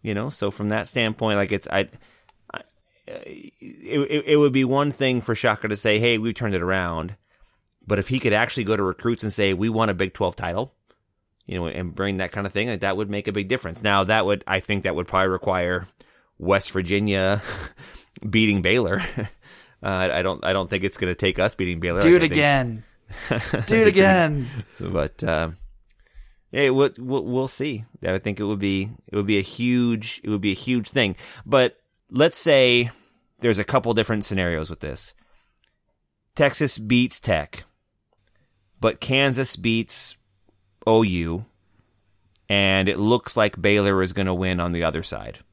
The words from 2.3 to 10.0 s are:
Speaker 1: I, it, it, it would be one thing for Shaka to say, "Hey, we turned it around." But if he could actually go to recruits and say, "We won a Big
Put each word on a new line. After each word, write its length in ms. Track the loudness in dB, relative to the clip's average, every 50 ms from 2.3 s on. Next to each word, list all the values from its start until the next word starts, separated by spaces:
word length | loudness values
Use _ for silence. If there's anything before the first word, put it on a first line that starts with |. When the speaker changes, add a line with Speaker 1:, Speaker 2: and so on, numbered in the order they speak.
| _ _ _ _ -16
Speaker 1:
I, 100 | -16 -16 _ _ _ _ _ _ _ _
it, 460 | -18 -16 -16 -16 -16 -18 -20 -20 -20 _ _
it, 640 | -20 -20 -20 -18 -12 -4 -2 -2 0 0 0 -2 2
it 100 | 4 4
would 160 | 6 6 6 4
be 120 | 4 2
one 260 | 2 2 2 0 0
thing 300 | -2 0 0 0 0 0
for 140 | 0 -2 -4
Shaka 340 | 0 2 0 0 0 -2 -4
to 80 | -4
say, 240 | -2 2 2 2 4
"Hey, 180 | 4 2 2 2
we 160 | 0 -4 -4
turned 200 | -4 -4 -2 -2
it 80 | 0 0
around." 520 | 0 0 0 -2 -2 -4 -6 -8 -8 -12 _ _ _ _ _ _ _ _ _ _ _ _ _ _
But 120 | -2 -2 -2
if 100 | 0 -2
he 100 | -2 0
could 160 | 0 2 2
actually 300 | 2 0 0 -2 -6 -2
go 120 | 0 0
to 60 | 0 0
recruits 400 | -2 -4 -2 -2 -4 -4 -2 -4
and 100 | -6 -2
say, 220 | 0 0 0 2
"We 160 | 0 0 -2
won 180 | 0 0 0 0
a 60 | 0
Big 180 | -2